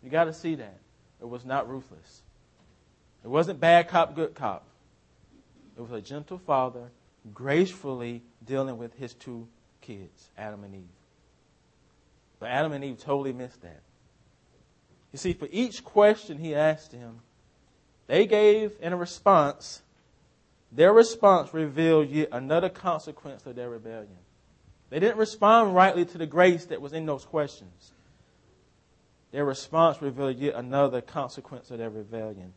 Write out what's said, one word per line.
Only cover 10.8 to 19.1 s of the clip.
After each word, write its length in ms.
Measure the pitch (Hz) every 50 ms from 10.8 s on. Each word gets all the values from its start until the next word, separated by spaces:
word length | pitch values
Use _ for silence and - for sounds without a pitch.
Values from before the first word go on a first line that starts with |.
| 92 87 87 _ _ _ _ _ _ _ _ _ _ _ _ _ _ _ _ _ _ _ _ _ _ _ _ _ _ _ _ _
But 100 | - 113
Adam 200 | 123 135 156 160
and 140 | 147 139 139
Eve 140 | 139 127 110
totally 340 | - 147 139 139 139 139 127
missed 300 | 123 127 127 - _ -
that. 180 | 87 80 73 _ _ _ _ _ _ _ _ _ _ _ _ _ _ _ _ _ _ _ _ _ _ _ _ _ _ -
You 60 | 135
see, 140 | - 185 170
for 160 | - 156 139
each 320 | 160 196 247 247 202 - -
question 560 | - - 208 208 208 220 220 - - 160 143
he 160 | 160 165 151
asked 380 | 147 151 156 156 151 - - -
them, 260 | 123 120 117 113 117 117 _ _ _ _ _ _ _ _ _ _ _ _ _ _ _ _
they 200 | - 127 170 214
gave 500 | 208 220 208 214 208 208 220 214 208 208 -
in 120 | - 170 180
a 40 |
response. 880 | 180 175 175